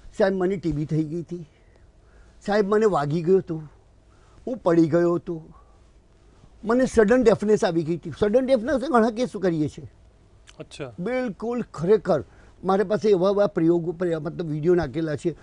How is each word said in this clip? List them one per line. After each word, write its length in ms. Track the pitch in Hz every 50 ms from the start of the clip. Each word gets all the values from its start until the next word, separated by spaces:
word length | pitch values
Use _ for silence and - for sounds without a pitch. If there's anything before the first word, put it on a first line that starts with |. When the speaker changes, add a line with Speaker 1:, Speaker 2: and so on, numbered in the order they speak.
| - - -
Speaker 1:
સાહેબ, 160 | - 208 190 196
મને 220 | 185 180 185 202
ટી 160 | 160 - 165
બી 140 | 147 143 156
થઈ 180 | - 156 156 156
ગઈ 180 | 147 160 175
હતી, 240 | 156 - 175 180 156 _ _ _ _ _ _ _ - _ _ _ _ _ _ - - - _ - -
સાહેબ, 200 | 208 202 214 202
મને 180 | 190 214 214 220
વાગી 360 | 208 175 147 143 143 156 175
ગયો 160 | 156 175 190
હતો, 240 | 190 - - 160 160 156 143 _ _ _ _ _ _ _ _ _ _ _ _ _ - -
હું 100 | 226 262
પડી 300 | 214 - 180 170 170 165
ગયો 260 | 147 156 170 175 170 175
હતો, 280 | 165 - 190 165 160 160 - - - - _ _ _ _ _ _ _ _ _ _ _ _ _ _ _ - - - - -
મને 220 | 208 240 254 262
સડન 380 | - - 226 214 196 247 254 233
ડેફનેસ 400 | 220 196 - 208 214 214 - 220
આવી 200 | 190 165 165 156
ગઈ 140 | 151 175
હતી." 160 | 160 - 170 131 -
સડન 260 | 208 208 208 262 262
ડેફનેસ 300 | 247 269 220 214 285 294
ઘણા 340 | 233 254 - 247 233 220 247
કેસ 200 | 214 233 247 175 - 190
કરીએ 280 | 180 185 165 156 151 131
છીએ. 220 | - 160 143 - _ _ _ _ _ _ _ _ _ _ _ - - -
Speaker 2:
અચ્છા. 340 | 151 - - - 147 123 110 -
Speaker 1:
બિલકુલ 640 | 175 226 254 254 254 240 170 - 214 233 240 240
ખરેખર 640 | - - - - 160 180 220 208 - 185 170 135 98 - - - - - - - -
મારી 200 | 185 190 196 208
પાસે 260 | 175 190 156 - 208
એવા 200 | 202 170 180 202
એવા 180 | 196 202 202
પ્રયોગો 440 | - - 175 165 165 175 175 165 175
પર 280 | 170 170 185 175 165 156
મતલબ 300 | 151 170 147 151 170 156
વીડિયો 260 | 147 156 147 180 180
નાખેલા 400 | 175 160 135 113 160 165 156 147
છે. 200 | - - 170 147 -